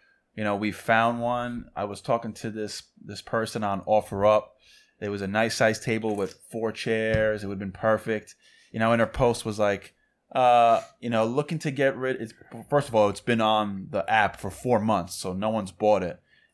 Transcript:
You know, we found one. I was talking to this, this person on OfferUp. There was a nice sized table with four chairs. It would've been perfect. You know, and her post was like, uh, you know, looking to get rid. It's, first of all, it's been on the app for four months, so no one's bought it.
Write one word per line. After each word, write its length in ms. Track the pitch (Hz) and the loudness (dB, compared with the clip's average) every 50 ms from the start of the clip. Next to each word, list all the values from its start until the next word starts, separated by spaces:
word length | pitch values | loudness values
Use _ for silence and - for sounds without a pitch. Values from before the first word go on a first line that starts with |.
| _ _ _ _ _ _ _ | _ _ _ _ _ _ _
You 100 | 107 107 | -6 -2
know, 120 | 104 101 | -2 -2
we 140 | 101 107 107 | 0 -2 -4
found 480 | 90 - - - 113 113 113 120 120 120 | -4 -4 0 2 4 4 4 2 0 -2
one. 480 | 117 120 120 123 120 120 120 120 - - _ | -4 -4 -4 -4 -6 -8 -8 -10 -12 -10 _
I 100 | - 101 | -8 -6
was 180 | 101 101 - | -6 -8 -8
talking 320 | - - 120 113 - 110 98 | -2 -2 -2 -2 -2 -6 -10
to 160 | - - 113 | -8 -10 -8
this, 320 | 104 110 107 104 - - - _ _ _ | -8 -8 -8 -8 -10 -14 -16 _ _ _
this 200 | - - 104 - | -18 -16 -16 -14
person 420 | - - - 117 113 - - 113 107 | -10 -4 -4 -2 -2 -4 -4 -4 -4
on 160 | 101 98 95 | -2 -4 -4
OfferUp. 600 | - - 107 107 - - 101 98 101 107 107 107 - - _ _ _ _ _ _ _ _ _ _ | 0 2 2 2 2 0 -2 2 4 6 6 4 2 -2 _ _ _ _ _ _ _ _ _ _
There 120 | 107 101 | -8 -6
was 120 | 101 101 | -6 -4
a 40 | 98 | -6
nice 280 | 95 101 107 117 113 - | -2 0 0 0 0 2
sized 280 | - 120 110 110 - | 2 2 2 2 0
table 320 | - 127 110 110 110 110 104 | -2 -2 -2 -2 -2 -2 -2
with 180 | 101 98 92 - - - - | -2 -4 -4 -6 -14 -18 -12
four 220 | - 113 113 110 | -8 -6 -6 -6
chairs. 680 | 107 - - 117 113 110 110 110 110 110 110 110 107 104 | -6 -6 -4 -2 -2 0 0 0 2 2 2 0 0 -2
It 40 | 101 | -6
would've 120 | 98 101 95 | -8 -8 -8
been 140 | 101 95 | -8 -10
perfect. 600 | 92 - - 110 110 101 - 113 110 - - - - _ _ _ _ _ _ _ | -8 -2 0 2 2 2 0 -2 -4 -4 -6 -10 -20 _ _ _ _ _ _ _
You 60 | - 110 | -4 0
know, 120 | 113 113 | 2 2
and 80 | 117 117 | 4 2
her 60 | 113 | 2
post 400 | 110 - - 127 120 117 117 - | 0 0 2 2 2 2 0 -4
was 120 | 113 104 107 | -6 -2 0
like, 360 | 104 101 101 98 - - _ _ _ _ _ _ _ _ - | 0 0 0 -2 -6 -14 _ _ _ _ _ _ _ _ 0
uh, 480 | 131 127 123 120 120 117 117 113 - - - _ _ | 2 4 6 6 6 6 6 4 4 2 -6 _ _
you 80 | - 117 | -6 -2
know, 160 | 117 110 110 | 0 0 0
looking 340 | 117 123 143 147 - 165 151 | 0 0 -2 -4 -4 -6 -4
to 100 | - 156 | -4 -4
get 260 | 135 135 139 139 - | -2 0 0 0 0
rid. 240 | 123 131 131 127 - | 0 -4 -4 -4 -4
It's, 140 | 113 110 - _ - - - 117 110 - | -6 -10 -12 _ -20 -18 -16 -16 -6 0
first 200 | 147 143 139 - | 0 0 0 2
of 60 | 113 | 4
all, 140 | 107 104 101 | 4 4 4
it's 120 | 98 - | 2 0
been 200 | - 120 117 113 | -2 0 0 2
on 460 | 110 107 110 107 107 101 98 98 92 - | 2 2 2 2 0 -2 -4 -8 -10 -6
the 140 | - 95 - - | -4 -4 0 2
app 280 | 110 110 101 95 - - | 2 4 4 2 0 -4
for 120 | - 98 | -8 -10
four 280 | - - - 123 120 104 | -10 -6 0 2 2 2
months, 340 | 104 113 107 92 85 90 - | 2 2 0 0 0 -4 -8
so 180 | - - 95 | -8 -6 -6
no 160 | 90 95 104 110 | -4 -2 -2 -2
one's 240 | 110 110 98 92 | -2 -2 -4 -6
bought 300 | - _ 107 104 107 95 | -6 _ 4 4 4 4
it. 180 | 92 85 - - _ _ _ _ _ _ | 2 -2 -6 -10 _ _ _ _ _ _